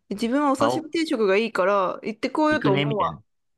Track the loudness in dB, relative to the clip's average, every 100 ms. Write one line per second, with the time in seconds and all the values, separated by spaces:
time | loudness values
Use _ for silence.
0 | -12 -6 -2 0 2 2 0 0 -4 -4
1 | -2 0 2 2 0 0 2 2 0 -4
2 | -10 -6 -4 0 2 2 2 2 0 0
3 | -4 -6 _ _ _